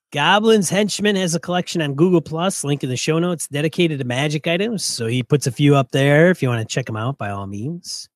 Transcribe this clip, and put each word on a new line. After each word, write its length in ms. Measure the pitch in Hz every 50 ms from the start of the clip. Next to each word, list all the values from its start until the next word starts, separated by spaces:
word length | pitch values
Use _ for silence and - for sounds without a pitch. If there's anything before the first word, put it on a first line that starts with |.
| _ _ -
Goblin's 580 | 143 147 165 190 214 214 226 220 214 180 -
Henchman 460 | 170 196 220 190 - - 196 208 208
has 180 | 190 190 170 160
a 60 | 165
collection 420 | - - 175 180 175 - - 170 156
on 120 | 143 135
Google 260 | 139 170 190 180 170
Plus, 420 | 151 - 151 160 175 196 190 - -
link 220 | 143 143 143 -
in 40 | 131
the 80 | 127
show 220 | 117 - 156 156 165
notes, 300 | 175 180 175 151 - -
dedicated 500 | 131 143 151 160 - - 175 160 151 135
to 60 | 131
magic 420 | 123 120 127 147 156 147 156 -
items. 380 | 170 170 180 202 233 233 180 -
So 220 | - - - 117
he 180 | 113 120 127 123
puts 220 | - 151 143 -
a 40 | 135
few 240 | 117 - 147 143 143
up 160 | 139 135 -
there 400 | - 139 135 143 143 151 165 185
if 100 | 180 -
you 80 | 139 127
wanna 160 | 120 117 110
check 240 | - - 139 127 -
'em 80 | 113
out, 220 | 110 110 127 143 -
by 120 | 110 101
all 160 | 101 98 98 98
means. 600 | 101 101 110 143 170 175 - - - - - - _